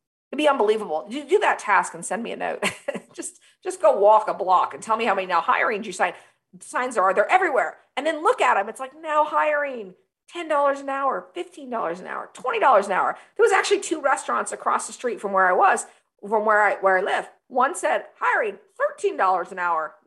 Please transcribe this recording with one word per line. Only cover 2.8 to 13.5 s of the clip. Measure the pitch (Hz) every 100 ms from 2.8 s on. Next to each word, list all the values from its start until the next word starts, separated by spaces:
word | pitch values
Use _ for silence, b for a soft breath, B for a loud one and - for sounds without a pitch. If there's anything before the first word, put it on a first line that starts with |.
| -
<laughs> | - -
Just, | - - - b b
just | - 370
go | 311 302
walk | 208 214 214
a |
block | 180 185 180 135
and | 139
tell | - 220
me |
how | 233
many | 190 185
now | 175
hiring | 160 - 143 208
you | 220
sign, | 180 185 - B B _ 180
signs | - 294 254 220
there |
are. | 190
They're | 185 208
everywhere. | 370 370 254 160 - _ -
And | 302
then | 311
look | 370 415
at | 262 214
'em. | 208
It's | 220
like, | 262 294
"Now | 320 302 302
hiring, | 302 302 294 285 254 190 185 _ _ _
ten | 349 330
dollars | 294 285 277
an | 277
hour, | 269 277 185 -
fifteen | - 359 - 262
dollars | 233 170 180
an | 156
hour, | 135 -
twenty | - 494 466
dollars | 311 220 208
an |
hour." | 180 139 - B -
There |
was | 440